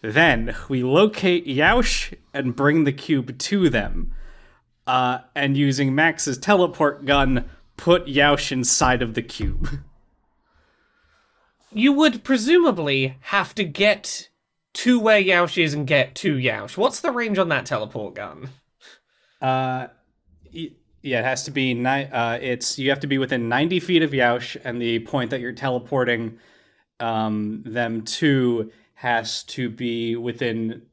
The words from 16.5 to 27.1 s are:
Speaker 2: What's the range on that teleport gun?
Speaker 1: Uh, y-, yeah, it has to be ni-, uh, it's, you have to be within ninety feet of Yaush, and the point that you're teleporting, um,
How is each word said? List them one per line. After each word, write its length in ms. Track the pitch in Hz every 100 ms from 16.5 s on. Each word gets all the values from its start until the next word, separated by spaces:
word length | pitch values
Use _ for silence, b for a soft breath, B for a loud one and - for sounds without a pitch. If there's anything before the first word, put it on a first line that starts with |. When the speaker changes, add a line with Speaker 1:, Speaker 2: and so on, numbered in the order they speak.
| 107 101 -
Speaker 2:
What's 220 | 240 -
the 100 | 339
range 280 | 240 233 196
on 120 | 175
that 160 | 139 -
teleport 480 | 123 107 120 101
gun? 340 | 101 98 76 135 135 _ _ b b b b b b
Speaker 1:
Uh, 460 | 131 131 131 127 127 _ _ _ _ _ _
y-, 160 | 165 165 _ _ _
yeah, 180 | 139 123
it 40 |
has 200 | 123 131
to 60 | -
be 240 | 139 131
ni-, 320 | 120 123 139 135
uh, 320 | 131 117 120
it's, 380 | 131 123 - -
you 100 | 135
have 120 | 135
to 60 | 143
be 120 | 135
within 320 | 127 127 117
ninety 280 | 123 160 185
feet 240 | 175 175
of 100 | 156
Yaush, 440 | 139 120 120 - 139
and 160 | 131 120
the 200 | 120 117
point 300 | 113 139 120
that 100 | 131
you're 120 | 123
teleporting, 840 | 113 139 123 120 135 120 117 113 113 b b b b b _
um, 640 | 117